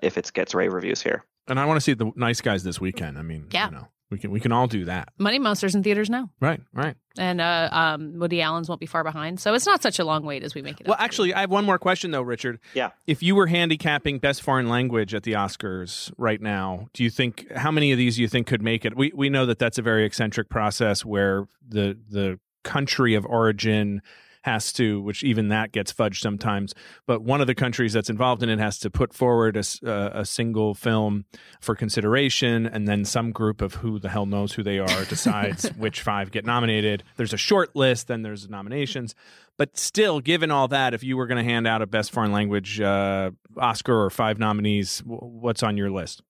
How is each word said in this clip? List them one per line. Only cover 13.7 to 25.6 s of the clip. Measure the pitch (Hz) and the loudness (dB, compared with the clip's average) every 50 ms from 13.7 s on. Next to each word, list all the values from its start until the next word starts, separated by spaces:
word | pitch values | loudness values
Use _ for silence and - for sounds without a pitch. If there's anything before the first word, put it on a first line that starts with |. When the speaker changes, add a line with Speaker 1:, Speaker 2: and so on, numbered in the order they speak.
| 156 151 - 160 147 147 - 151 143 131 | 0 0 0 0 0 0 0 -2 -2 0
Speaker 2:
best | - 139 139 - | 0 0 0 0
foreign | - 147 131 131 123 117 | 0 0 2 2 2 2
language | 117 120 127 127 120 113 107 95 110 | 2 2 2 2 2 0 0 0 -2
at | 104 | -4
the | - 117 | -2 -2
Oscars | 107 104 101 98 - - - 98 92 92 90 87 - - - - - - | 0 0 0 -2 -4 -6 -8 -6 -6 -6 -8 -8 -10 -10 -12 -12 -6 -2
right | 123 113 107 104 | 0 0 0 0
now, | 107 107 104 95 95 95 92 90 104 - | -2 -4 -4 -2 -4 -4 -6 -8 -10 -8
do | - - 123 | -4 0 0
you | 117 | 0
think, | - - 127 120 110 - - - - | 2 0 -2 -2 -2 -8 -12 -12 -8
how | 127 127 156 | -4 -2 0
many | 156 156 147 139 | 2 4 4 4
of | 135 | 4
these | 123 123 123 113 | 4 4 2 2
do | 113 | 2
you | 120 107 | 2 2
think | - 127 117 | 2 0 0
could | - 139 107 | 0 0 0
make | 104 113 117 113 - | 0 0 0 0 -2
it? | 113 110 | -2 0
We, | 127 139 151 - | 2 0 0 2
we | 139 139 139 | 0 0 2
know | 139 135 131 | 4 4 2
that | 123 113 - | 2 2 2
that's | 123 117 - - | 0 0 0 0
a | |
very | 110 117 110 110 110 | 0 2 4 4 4
eccentric | 104 - - 117 107 - 120 104 - | 2 0 -2 -2 -2 -2 -4 -4 -2
process | - 117 107 104 98 - 120 107 101 101 - | -2 0 0 0 0 2 2 2 2 0 -2
where | 113 104 98 98 98 98 98 101 - _ _ _ | -2 0 2 2 2 2 0 -4 -6 _ _ _
the, | 123 110 107 101 98 98 113 113 107 | -6 -2 0 0 0 -2 -6 -10 -8
the | 104 101 98 95 92 95 _ _ _ _ - | -4 -2 -2 -2 -4 -6 _ _ _ _ -8
country | - - 143 139 135 - - 131 117 110 | -4 -2 -2 -2 0 0 2 4 4 4
of | 104 98 | 2 2
origin | - 120 113 113 110 107 98 - 110 107 107 104 101 101 101 - - - - - _ _ _ - | 2 2 4 4 4 2 2 2 2 2 2 2 0 -2 -6 -8 -12 -20 -20 -20 _ _ _ -4
has | - 110 110 - - | -2 -2 -2 -2 -2
to, | - - 123 110 104 101 | 0 0 2 2 2 0
which | 98 104 101 - | -2 -4 -4 -2
even | - 139 113 113 107 101 | 0 0 2 2 2 2
that | 107 110 | 2 0